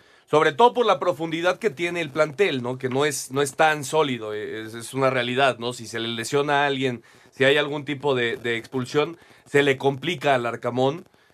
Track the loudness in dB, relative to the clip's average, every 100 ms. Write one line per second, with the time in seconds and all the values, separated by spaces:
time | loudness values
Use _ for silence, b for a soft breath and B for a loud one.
0 | b b b 4 4 6 4 6 2 2
1 | 2 -2 -2 -2 0 0 -2 -2 -4 -4
2 | -4 0 0 2 0 0 -4 -4 -2 0
3 | 0 -2 -4 -2 -2 2 2 2 0 0
4 | 0 -2 -6 -6 -6 -8 -10 -12 -8 0
5 | 0 0 -2 2 2 0 -6 -8 -8 -6
6 | -6 -6 -2 0 2 2 2 0 -2 -4
7 | -12 b b 0 4 4 0 -4 -6 -4
8 | 0 0 0 -2 -4 -4 -4 -6 -2 0
9 | -2 -4 b b 0 2 4 2 0 -2
10 | -6 -2 0 2 0 -4 -4 0 0 -2
11 | -12 b b